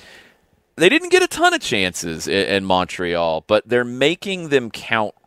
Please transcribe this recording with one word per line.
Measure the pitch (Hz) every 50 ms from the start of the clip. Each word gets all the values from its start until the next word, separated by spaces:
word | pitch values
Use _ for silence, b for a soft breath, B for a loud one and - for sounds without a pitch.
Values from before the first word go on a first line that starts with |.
| B B B B B B B B B B _ _ _ _ _
They | - 151 180
didn't | 254 320 359 349
get | 349 370
a | 359 349
ton | - - 330 359 349
of | 320
chances | - - - 104 95 90 90 - - 85 82 78 76 -
i-, |
in | 73 98 98 - 95 98 95
Montreal, | 95 92 92 90 87 - - 92 87 85 85 85 82 80 80 -
but | - 104 107 - 113
they're | 120 123 123
making | 120 123 127 135 147 170 - - 208 190 180 170 156
them | 139 135 123 113
count | - - - - 117 113 107 101 - _ _